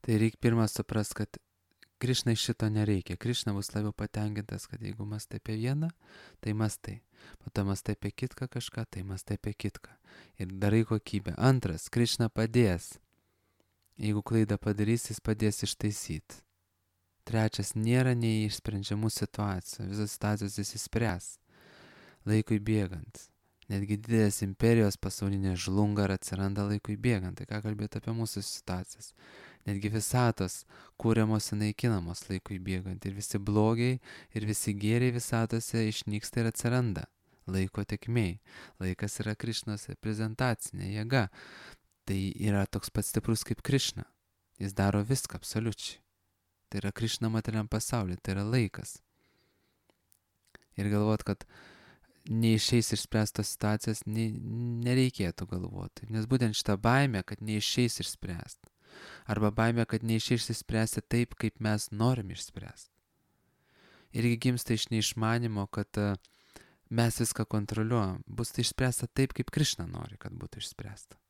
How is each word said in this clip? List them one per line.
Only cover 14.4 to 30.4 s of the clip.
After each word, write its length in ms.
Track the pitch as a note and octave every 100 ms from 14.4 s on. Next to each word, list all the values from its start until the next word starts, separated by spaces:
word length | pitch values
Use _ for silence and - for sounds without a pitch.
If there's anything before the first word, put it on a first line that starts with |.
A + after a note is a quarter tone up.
| G#2+ G#2
padarys, 460 | - G2+ G#2 A#2 -
jis 80 | A2
padės 460 | - G#2+ G#2+ - G#2
ištaisyt. 720 | - G#2+ G2+ - D3+ - - _ _ _ _ _ _ _ _ -
Trečias, 480 | A2+ A2 - G2
nėra 400 | A2 A2 B2 B2+
neišsprendžiamų 960 | A#2+ A#2 A2 G#2+ - - G#2 G2+ G#2 A2
situacijų. 800 | - G#2 - G#2 F#2 - - G2
Visas 240 | G2+ G#2
situacijas 480 | - G#2 G#2 G2+ G2+
jis 120 | G2+ G#2+
išspręs. 520 | - A2 A2+ F2+ - - _ _ - - - - - - -
Laikui 320 | G#2+ G#2+ G#2+
bėgant. 680 | G#2 G#2+ F#2+ F2 - - - _ _ _ -
Netgi 300 | G2+ G2 G#2
didelės 400 | A2 A2+ G#2 - G2+
imperijos 500 | G2 A2+ A#2 G#2 -
pasaulinės 640 | G2 - G2 G2 F#2+ F2+ F#2
žlunga 400 | F#2+ G#2 G#2 G2
ir 80 |
atsiranda 500 | F#2+ - F#2+ G2 G2+
laikui 320 | G2+ G#2 - G#2
bėgant. 400 | B2 A2 F#2 F2+
Tai 80 | -
ką 100 | G#2+ G#2+
kalbėt 320 | G#2+ G#2+ G#2+
apie 160 | - A2+
mūsų 240 | A2+ -
situacijas? 720 | G2 - - F#2 F#2 - - - - - - - -
Netgi 220 | G2+ G#2
visatos 680 | A2 G2+ B2+ B2 -